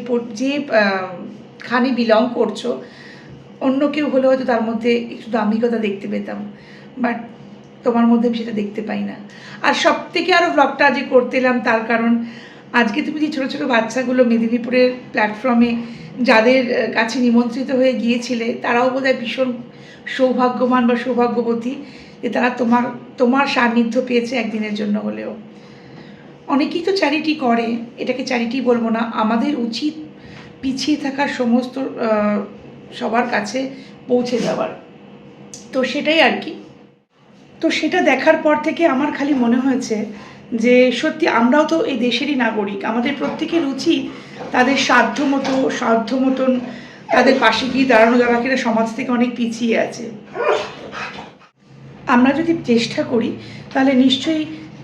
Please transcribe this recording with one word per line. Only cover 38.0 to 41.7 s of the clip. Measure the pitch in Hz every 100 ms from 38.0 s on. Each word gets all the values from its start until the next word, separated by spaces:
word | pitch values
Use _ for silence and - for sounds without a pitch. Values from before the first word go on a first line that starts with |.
দেখার | 349 262 311 320
পর | 302 302
থেকে | 311 - 330
আমার | 262 294
খালি | - 294
মনে | 269 233 262
হয়েছে | 269 240 - 214 - - - - -
যে | 233 240 247 254
সত্যি | 240 311 311 339
আমরাও | 233 240 294
তো | 311